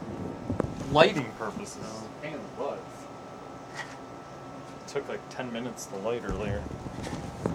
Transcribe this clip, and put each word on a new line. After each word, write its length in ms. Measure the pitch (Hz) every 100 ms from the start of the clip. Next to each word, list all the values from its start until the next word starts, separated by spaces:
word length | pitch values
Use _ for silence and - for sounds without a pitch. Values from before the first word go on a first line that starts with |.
| - - - - - - - - -
lighting 360 | 143 185 170 117 -
purposes. 460 | 110 104 101 - 107 110 110 -
Pain 100 | 147
in 40 | 135
the 220 | - -
butt. 200 | 147 139 165 - - - - - - - - - - - - - - - - - - -
It 40 | -
took, 200 | 143 139
like, 120 | 107 -
ten 220 | - 127
minutes 340 | 117 123 110 -
to 100 | 98
light 240 | 104 120 104
earlier. 340 | 95 104 101 - - - - - - - - -